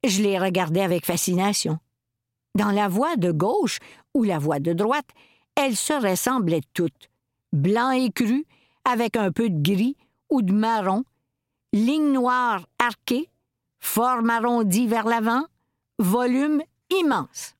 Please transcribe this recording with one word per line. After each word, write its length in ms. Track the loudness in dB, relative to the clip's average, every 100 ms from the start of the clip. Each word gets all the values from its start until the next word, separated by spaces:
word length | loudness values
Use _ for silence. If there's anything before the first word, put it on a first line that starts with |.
Je 180 | 0 0
les 160 | 0 0
regardais 420 | 0 0 0 0
avec 240 | 0 0 -2
fascination. 720 | -2 0 0 0 0 -2 -4 _ _ _ _ _ _ _ -2
Dans 160 | 0
la 160 | 2 0
voie 280 | 0 0 0
de 160 | 0
gauche 480 | 0 0 0 -2 -4 -14 -20 _
ou 100 | -2
la 160 | 0 0
voie 200 | -2 -2
de 140 | -2
droite, 360 | -2 0 -2 -4 _ _ _ _ -2
elles 220 | 0 -2
se 160 | -2
ressemblaient 680 | 0 0 0 0 0 0 -2 -4
toutes. 360 | -4 -4 _ -20 _ _ _ _
Blanc 380 | -2 2 2 2
écru, 540 | 2 0 0 0 0 -2 _ _ _
avec 320 | -2 0 0 0
un 140 | -2
peu 180 | 0 -2
de 120 | 0
gris 360 | 0 2 0 -4 _ _ _
ou 120 | -2
de 120 | 0
marron, 500 | 0 0 0 0 -2 -4 _ _ _ _ _ _
ligne 380 | 0 2 2 2
noire 540 | 2 0 0 0 -2 -6 _
arquée, 500 | -2 -2 -4 -4 -4 _ _ _ _ _
forme 500 | -6 0 0 2 0
arrondie 580 | 0 0 0 2 2 2
vers 180 | 0 0
l'avant, 400 | 0 0 0 -4 _ _ _ _ _
volume 600 | 0 2 2 0 2 0 -2 _ _
immense. 640 | 0 0 0 -4 -12 -16 _